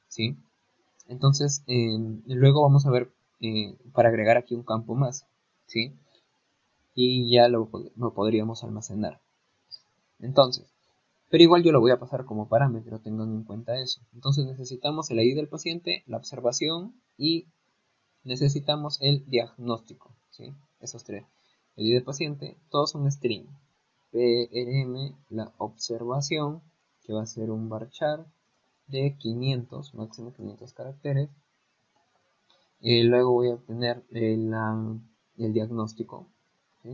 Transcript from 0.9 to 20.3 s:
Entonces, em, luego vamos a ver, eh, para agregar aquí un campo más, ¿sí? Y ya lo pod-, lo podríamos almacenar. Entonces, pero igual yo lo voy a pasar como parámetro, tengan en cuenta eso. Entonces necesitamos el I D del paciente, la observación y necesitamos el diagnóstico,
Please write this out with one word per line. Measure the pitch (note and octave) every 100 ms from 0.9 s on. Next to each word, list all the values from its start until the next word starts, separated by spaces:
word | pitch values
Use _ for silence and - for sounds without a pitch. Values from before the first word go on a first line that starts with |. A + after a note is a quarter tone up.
| _ -
Entonces, | B2+ C#3 C#3 C#3+ - -
em, | B2 A2+ A2 A2+ A2 -
luego | B2+ C#3 D3
vamos | C#3+ C#3+ C#3
a |
ver, | B2 B2 _ _ -
eh, | A2+ G#2+ G2+ - -
para | - A#2
agregar | A2+ G#2+ A#2+
aquí | -
un | A#2+
campo | B2 A2+ A2+
más, | B2 B2+ C#3+ _ _ _ _ _
¿sí? | A2+ B2+ - _ _ _ _ _ _ _ _ _
Y | B2+ B2 B2+ A#2+
ya | A#2+ A#2+
lo | A#2 A2
pod-, | G#2+ F#2+ A2+
lo | A#2
podríamos | - G#2+ A2 A2 A2+
almacenar. | A2 G#2+ - G2+ G2+ - _ _ _ _ _ - _ _ _ _
Entonces, | B2+ C#3+ B2+ B2 - _ _ _ _ _ -
pero | D#3+
igual | E3+ F3
yo | E3+
lo | C#3+
voy | A#2+
a | B2
pasar | B2+ C3+
como | - G#2+ G#2+
parámetro, | A2+ C3+ A2 A2 A2
tengan | A2 A2 A2
en | A2
cuenta | A2 G#2 A#2 B2+
eso. | B2+ - _
Entonces | A#2+ - C#3+ C3
necesitamos | C3 B2+ B2+ C#3+ D#3 D3+
el | A2+
I | A#2+
D | D3
del | D3+
paciente, | D#3 E3 E3+ E3+ F3+ B2+
la | A2
observación | - B2 B2 - D3+ E3 G#3 - _ -
y | D3+ E3 - _ _ _ _ _ _ _
necesitamos | B2+ B2 C#3+ D3 C#3+ D3+ D3 -
el | C3+ C#3+ C3+
diagnóstico, | A#2+ A#2 - A#2+ A2+ - - - _ _